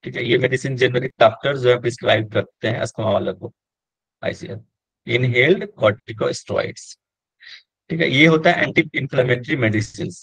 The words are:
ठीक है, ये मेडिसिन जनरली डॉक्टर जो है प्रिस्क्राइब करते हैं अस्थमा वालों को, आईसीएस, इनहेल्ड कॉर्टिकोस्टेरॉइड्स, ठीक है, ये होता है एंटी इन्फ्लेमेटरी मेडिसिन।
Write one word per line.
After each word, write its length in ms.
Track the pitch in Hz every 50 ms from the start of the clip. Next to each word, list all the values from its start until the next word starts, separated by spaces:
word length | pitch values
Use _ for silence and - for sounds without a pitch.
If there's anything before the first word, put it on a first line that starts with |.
| -
ठीक 120 | 127 127
है, 80 | 131 127
ये 120 | 117 120
मेडिसिन 380 | 127 127 123 131 127 - 139 135
जनरली 300 | 120 127 123 127 123 127 131 _ _
डॉक्टर 380 | 120 110 110 - - 139 143
जो 120 | 135 123 123
है 100 | 123 123
प्रिस्क्राइब 520 | 120 123 120 - - - 110 110 110 107 -
करते 340 | 110 101 - _ _ -
हैं 120 | 110 110 147
अस्थमा 300 | - 110 - - 110 107
वालों 220 | 101 101 95 98 95
को, 180 | 92 - - _ _ _ _ _ _ _ _ _ _ _ _ _ _ -
आईसीएस, 360 | - - - - - 101 107 - _ _ _ _ _ _ _ _
इनहेल्ड 580 | - 117 120 127 127 117 123 127 147 185 202 - -
कॉर्टिकोस्टेरॉइड्स, 1300 | - - - 107 101 - _ - 113 110 139 139 - - - - 101 92 92 92 - - - - - _ _ _ _ _ _ _ _ _ - - - - _ _ _ _ _ _
ठीक 100 | 170 165
है, 100 | 165 139
ये 160 | 131 131 156
होता 240 | 165 160 160 160 143
है 120 | 120 - -
एंटी 260 | 127 - - 165 151 -
इन्फ्लेमेटरी 600 | 143 135 135 - 139 127 120 127 123 123 - 156
मेडिसिन। 540 | 143 120 107 104 107 107 - - - 170 170 175 -